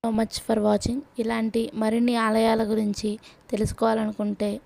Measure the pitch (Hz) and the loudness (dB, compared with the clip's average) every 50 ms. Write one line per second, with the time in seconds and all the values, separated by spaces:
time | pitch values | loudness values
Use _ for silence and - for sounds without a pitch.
0 | - 233 220 214 226 220 - - - - 226 220 208 214 208 202 - - 240 277 | -2 0 0 0 0 -2 -4 -10 -2 0 0 2 4 2 2 2 0 -2 -4 -6
1 | 294 - _ - 220 226 233 226 220 226 202 226 226 - - 220 220 220 220 233 | -8 -10 _ -4 -2 -2 -2 -2 -2 -2 0 -2 -4 -2 -4 -2 0 0 2 2
2 | 240 247 240 233 226 220 214 226 226 226 220 220 226 208 220 214 214 208 202 - | 2 2 2 2 2 2 4 4 4 4 4 2 2 0 0 0 0 -2 -2 -2
3 | - 214 208 220 - - - - _ - - 208 214 208 - - 226 226 220 220 | -4 -4 -4 -6 -10 -20 -20 -20 _ -6 -2 -2 -2 -2 0 0 0 2 2 0
4 | 220 214 208 - 208 208 202 - 208 208 202 226 - | -2 -4 -4 -4 -4 -4 -2 -2 -2 -4 -4 -6 -10